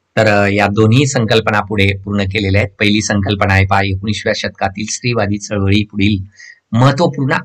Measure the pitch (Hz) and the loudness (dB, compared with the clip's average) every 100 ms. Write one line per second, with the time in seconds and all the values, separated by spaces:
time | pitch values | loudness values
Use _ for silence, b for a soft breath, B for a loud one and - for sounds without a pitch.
0 | _ - 110 101 101 101 101 101 110 123 | _ 0 2 2 2 2 0 2 4 4
1 | 143 135 110 113 110 107 101 104 98 101 | 2 0 0 0 2 -2 -2 0 0 0
2 | 101 101 98 107 98 98 101 - 104 104 | -4 -2 -2 -2 0 0 -2 -2 0 0
3 | - 104 98 101 104 95 95 101 101 95 | 0 -2 -2 0 2 2 2 2 0 -4
4 | 107 104 110 104 104 - 98 98 107 - | -4 -4 -4 -4 -6 -4 -6 -6 -8 -6
5 | 123 113 101 101 101 104 98 104 101 104 | -4 -2 -2 -4 -4 -4 0 0 0 0
6 | 101 101 95 B B B - 113 131 139 | 0 0 -6 B B B -4 2 2 4
7 | 170 139 135 175 | -2 0 -2 -2